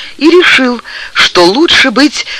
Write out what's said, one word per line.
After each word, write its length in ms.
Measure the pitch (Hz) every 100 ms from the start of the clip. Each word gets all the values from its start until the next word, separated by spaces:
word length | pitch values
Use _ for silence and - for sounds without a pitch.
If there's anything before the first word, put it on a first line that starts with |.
| - -
и 100 | 302
решил, 540 | 349 - - 254 233 - - -
что 320 | - - 180
лучше 480 | 175 233 339 - 269
быть 340 | 220 302 - -